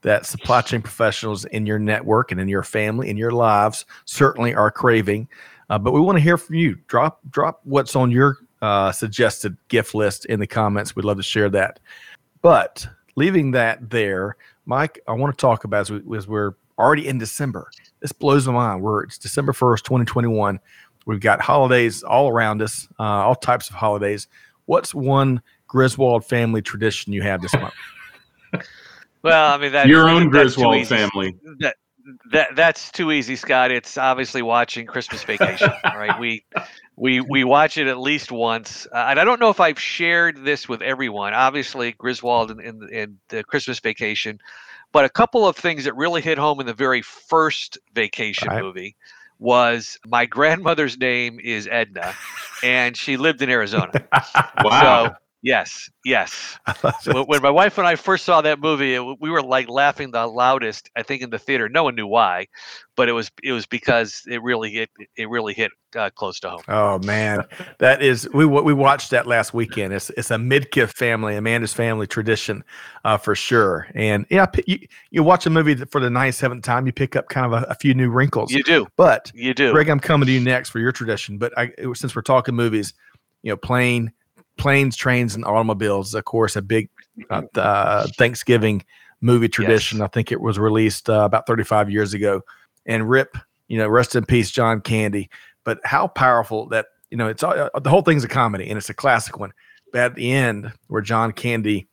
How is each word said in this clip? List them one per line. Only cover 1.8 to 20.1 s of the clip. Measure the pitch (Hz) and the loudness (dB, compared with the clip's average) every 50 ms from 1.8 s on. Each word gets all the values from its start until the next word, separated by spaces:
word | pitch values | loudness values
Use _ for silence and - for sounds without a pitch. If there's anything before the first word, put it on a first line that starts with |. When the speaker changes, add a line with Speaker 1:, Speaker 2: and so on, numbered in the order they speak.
Speaker 1:
network | 107 104 107 107 - - 107 113 123 - | 0 0 0 -2 0 2 2 2 2 0
and | 95 90 | -4 -4
in | 95 98 | -4 -2
your | 98 98 - | -2 -2 -4
family, | - - 110 107 107 110 117 - 98 | -2 -4 -2 -2 -2 -2 -4 -4 -6
in | 101 | -6
your | 104 110 117 120 | -4 -2 -2 0
lives, | 120 117 113 107 101 104 107 104 - - _ - - _ | 2 2 4 4 4 4 2 0 -4 -14 _ -20 -20 _
certainly | - - - 143 135 - 120 117 120 - | -14 0 2 4 4 4 2 -2 -2 2
are | 107 107 107 | 2 0 0
craving. | - - - 127 117 110 104 98 104 107 113 - - - - - - _ _ _ | 0 0 2 4 4 4 2 0 -2 -4 -4 -10 -16 -20 -20 -20 -20 _ _ _
Uh, | 104 104 | -4 -2
but | 101 123 131 | -2 0 2
we | 147 | 2
wanna | 160 185 202 175 | 2 4 4 4
hear | 147 165 175 165 | 4 4 2 2
from | - _ 156 | 0 _ -2
you. | 165 170 143 95 - _ | 0 0 0 0 -4 _
Drop, | _ - 120 135 160 - _ _ 135 | _ 0 0 0 0 -2 _ _ -6
drop | - 147 139 156 - _ _ | -2 -2 -2 -2 -2 _ _
what's | - 135 143 131 - - | 0 0 0 0 0 0
on | 139 127 123 120 | 0 2 2 4
your, | 123 135 143 135 - _ _ _ _ - | 4 4 4 4 0 _ _ _ _ -2
uh, | 107 101 101 98 95 95 | 0 2 2 2 0 -2
suggested | - - 110 104 - 123 107 - - - 104 87 - _ _ | -2 -6 -8 0 2 0 0 0 -2 -8 -10 -10 -10 _ _
gift | - 117 107 - - | 0 0 0 0 -2
list | 110 107 101 95 - - | 0 0 0 -2 -4 -6
in | - 113 104 | -6 -4 -4
the | 104 | -4
comments. | - - 113 107 104 101 104 104 - - | -4 -2 -2 -2 0 -2 -4 -6 -6 -8
We'd | - 95 | -6 -2
love | 104 104 | -2 -2
to | 98 95 | -4 -4
share | - - 110 104 101 | -4 -2 0 0 2
that. | 98 101 95 101 - _ _ _ - - - - - _ _ _ _ _ - | 2 0 0 -2 -4 _ _ _ -20 -20 -20 -20 -20 _ _ _ _ _ 4
But | 170 160 117 87 - _ - - - - _ _ _ _ | 6 6 6 4 0 _ -14 -16 -16 -18 _ _ _ _
leaving | - 143 185 190 180 147 135 | -2 0 2 2 2 0 2
that | 127 127 117 113 113 - 123 110 | 0 0 0 0 0 -4 -8 -6
there, | 117 117 107 101 98 92 95 104 104 _ _ _ _ _ _ | -2 -2 -2 0 -2 -4 -6 -8 -10 _ _ _ _ _ _
Mike, | - 120 135 151 160 _ - _ - | -4 -2 -2 -2 -4 _ -12 _ -8
I | 113 | -4
wanna | 113 135 143 135 | -4 -4 -4 -4
talk | - - 131 117 110 - | 0 0 0 0 0 -2
about, | 110 101 104 | -4 -4 -4
as, | 98 95 | -4 -4
we, | 107 104 - - 113 | -8 -10 -10 -10 -10
as | 107 95 | -10 -8
we're | 98 110 107 104 101 98 _ _ _ _ - | -6 -6 -4 -4 -4 -6 _ _ _ _ 2
already | 110 127 151 147 135 131 | 4 4 4 2 0 -4
in | 135 127 | -6 -6
December, | 110 110 - - 147 135 113 87 - - - _ _ _ _ _ | -6 -8 -6 -6 -6 -6 -6 -10 -12 -16 -20 _ _ _ _ _
this | - 143 - | -12 -12 -10
blows | _ - 143 139 143 127 | _ 2 4 4 4 4
my | 131 123 | 2 0
mind. | 120 123 113 98 92 95 | 0 0 0 -2 -2 -2
We're, | 107 107 104 - | -2 -2 -2 -4
it's | - - - | -6 -12 -14
December | - - - - 143 139 135 | -14 -6 -4 -2 -2 -2 0
first, | - 127 123 117 107 - | 2 4 2 2 2 0
twenty | - 131 127 120 | -2 0 0 0
twenty-one. | - | 0